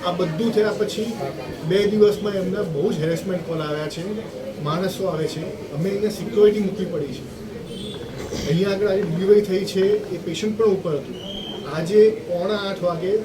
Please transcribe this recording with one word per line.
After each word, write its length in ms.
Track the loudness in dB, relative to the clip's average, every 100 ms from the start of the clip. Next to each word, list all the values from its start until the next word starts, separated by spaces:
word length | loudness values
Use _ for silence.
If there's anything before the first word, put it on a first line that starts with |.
આ 80 | -2
બધું 400 | -2 -2 0 0
થયા 200 | 2 2 0
પછી 340 | -2 -2 -6 -4 -6 -8 -10 -8 0
બે 180 | 2 4
દિવસમાં 460 | 6 6 6 -2
એમના 300 | -2 -2 -2
બહુ 300 | -2 0 0
જ 80 | 0
હેરેસમેન્ટ 460 | 0 -2 -2 -4 -4
કોલ 140 | -4
આવ્યા 280 | -4 -4 -4
છે, 140 | -6 -6 -6 -8 -10 -10 -6
માણસો 440 | -4 -2 -2 -2 -2
આવે 200 | -2 -2
છે, 460 | -4 -8 -8 -10
અમે 180 | -4 -2
અહીંયા 200 | 0 -2
સિક્યોરિટી 500 | -2 -4 6 6 6
મૂકવી 240 | 0 -2
પડી 220 | -4 -4 -4
છે. 340 | -8 -10 -12 -12 -12 -12 -10 -10 -10 -10 -10 -8 -6 0
અહીંયા 220 | 2 2
આગળ 160 | 2 2
આજે 160 | 2
ડિલિવરી 380 | 0 0 6 6
થઈ 240 | 6 0
છે, 500 | 0 2 4 4 0
એ 40 | -6
પેશન્ટ 400 | -6 -4 -2 2
પણ 60 |
ઉપર 260 | 4 4 0
હતું. 240 | -2 -4 -10 -10 -10 -8 -8 -6
આજે 360 | -4 2 8 8
પોણા 460 | 6 -4 -2 0 0
આઠ 260 | -2 -2
વાગે 300 | 0 0 0 0